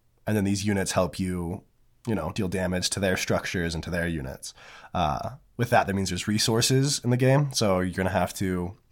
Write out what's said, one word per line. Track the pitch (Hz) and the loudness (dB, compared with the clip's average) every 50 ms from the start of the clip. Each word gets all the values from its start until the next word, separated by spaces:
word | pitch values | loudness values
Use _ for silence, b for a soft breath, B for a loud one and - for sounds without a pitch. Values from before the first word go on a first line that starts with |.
| _ _ _ _ - | _ _ _ _ -6
and | - 107 | -2 0
then | 107 98 | 0 2
these | 98 101 98 98 | 0 0 0 0
units | 104 101 98 92 - - | 0 0 0 0 0 0
help | 95 92 85 - - | 0 0 0 0 -4
you, | 95 92 92 90 85 82 87 - - _ _ _ _ _ _ _ - | -4 -2 -2 -4 -4 -6 -6 -8 -10 _ _ _ _ _ _ _ -6
you | 120 110 | -4 -2
know, | 92 78 80 - | -2 -2 -4 -4
deal | - 101 87 | -4 -4 -2
damage | 90 95 92 90 92 90 90 - | 0 0 0 0 0 0 -2 -2
to | - - | -2 0
their | 98 95 92 - | 0 0 0 0
structures | - - 107 85 - - - 92 85 85 82 | 0 0 0 -2 -2 -2 -4 -2 -2 -2 -4
and | 80 - | -6 -6
to | 85 | -4
their | 87 85 85 87 | -4 -2 -2 -2
units. | 85 76 67 65 - - - - - B B B B B B B B | -4 -4 -6 -8 -12 -12 -14 -16 -16 B B B B B B B B
Uh, | 90 85 76 69 - - - 127 - _ _ - | -2 0 0 0 -2 -4 -8 -10 -12 _ _ -6
with | - 117 - | -4 -2 4
that, | 123 104 87 92 | 4 4 4 4
that | 95 | 0
means | 98 95 90 | -2 -2 -2
there's | 92 90 - - | -4 -4 -2 0
resources | 104 107 - - 113 113 120 - 131 135 135 143 143 - - | 0 2 2 2 2 2 4 4 4 4 4 2 0 -2 0
in | 120 | 2
the | 123 | 2
game. | 123 131 127 135 143 147 139 131 | 4 4 4 6 4 4 2 0
So | - 113 101 95 92 | 0 2 4 4 4
you're | 92 92 85 | 2 0 0
gonna | 95 92 92 | 0 0 2
have | 98 95 90 - - | 2 2 0 0 -2
to | - 101 95 92 90 87 87 104 - _ _ | -2 -2 0 0 0 -2 -4 -6 -12 _ _